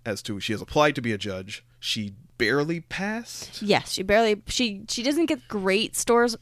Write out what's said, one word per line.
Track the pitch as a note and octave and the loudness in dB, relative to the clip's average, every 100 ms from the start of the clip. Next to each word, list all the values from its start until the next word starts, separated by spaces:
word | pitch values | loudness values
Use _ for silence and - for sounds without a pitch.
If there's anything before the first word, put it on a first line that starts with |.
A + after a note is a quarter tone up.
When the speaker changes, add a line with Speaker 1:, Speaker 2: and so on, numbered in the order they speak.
| - | -8
Speaker 1:
as | G2 | -6
to, | - G2+ | -6 -6
she | - | -4
has | G#2+ | -4
applied | - D3 D3+ C#3+ | -2 2 4 2
to | |
be | A#2+ | -2
a | G#2 | -4
judge. | G#2+ F#2+ F#2+ - - _ | -4 -8 -10 -14 -18 _
She | - - G#2 G2 - - | -6 -4 -6 -10 -14 -2
barely | A2+ C3+ D3 E3+ | 2 2 0 -4
passed. | - - G3 A3 A#3 - - - | -6 -6 -6 -6 -8 -12 -14 -4
Speaker 2:
Yes, | G#3 E3 - | 2 2 2
she | - | -4
barely, | F#3+ G#3 A3+ G#3 - | 2 4 4 2 -2
she, | - A#3+ G3 A3 | 0 0 -2 -6
she | - | -4
doesn't | A#3 D4+ E4 | 0 2 2
get | D4+ - | 0 -4
great | G#3 F#3+ F#3+ A3+ - | -2 2 2 2 -2
stores, | - A#3 A#3+ A3+ | 2 4 4 2